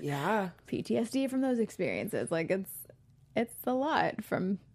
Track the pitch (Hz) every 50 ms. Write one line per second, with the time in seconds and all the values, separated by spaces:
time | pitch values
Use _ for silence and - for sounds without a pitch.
0 | - 143 139 139 143 175 220 220 190 180 - - - - - - - - 220 233
1 | 233 226 - 262 269 262 247 262 262 262 254 233 220 202 - - 185 127 92 90
2 | 101 208 - 117 110 - 170 165 165 160 185 190 190 - - - - - - -
3 | - - - - - - - - 233 233 - - - - 254 254 269 302 311 -
4 | - - - - 214 - - - 180 185 202 185 - - -